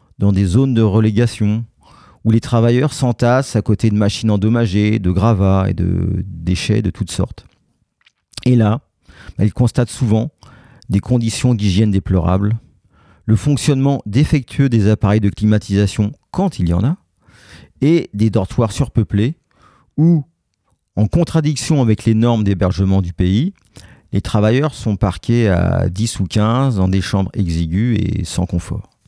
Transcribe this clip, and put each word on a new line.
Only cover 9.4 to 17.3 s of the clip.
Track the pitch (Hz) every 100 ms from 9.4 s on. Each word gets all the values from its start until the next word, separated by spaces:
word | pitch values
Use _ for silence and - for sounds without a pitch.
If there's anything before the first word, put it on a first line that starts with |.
ils | 107
constatent | - 123 - 120
souvent | - 120 110 117 _ - - - - -
des | 101
conditions | - 123 113 - 123
d'hygiène | 113 101 92 107
déplorables, | 95 - 92 85 92 101 113 _ _ _ _ _ _
le | - 110
fonctionnement | 147 143 - 135 139 139
défectueux | 104 107 151 151 - - 139
des | 117 101
appareils | 107 101 107
de | 104
climatisation | - 107 104 - 98 101 - 107 - _
quand | - 190 -
il | 85
y |
en | 87
a, | 120 185 _ _ _